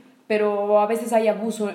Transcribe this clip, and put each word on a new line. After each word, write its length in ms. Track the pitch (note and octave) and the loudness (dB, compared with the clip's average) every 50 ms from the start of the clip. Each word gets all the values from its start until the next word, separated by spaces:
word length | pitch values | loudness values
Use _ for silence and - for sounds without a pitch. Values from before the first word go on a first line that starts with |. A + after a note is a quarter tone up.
| _ _ _ _ _ _ | _ _ _ _ _ _
Pero 520 | A3 G#3+ G#3 G#3 G#3 G3+ G3+ G3+ G#3 G#3 | -2 0 0 0 0 -2 0 2 4 4
a 60 | G#3 | 4
veces 260 | G#3 A3+ A3+ A3 A3+ | 2 0 -4 -4 0
hay 160 | A#3+ A3 A3 G#3+ | 0 2 2 2
abuso, 440 | G3 F#3+ G#3+ A3+ - - G#3 G3+ - | 0 -2 -4 -6 -4 -4 -6 -6 -6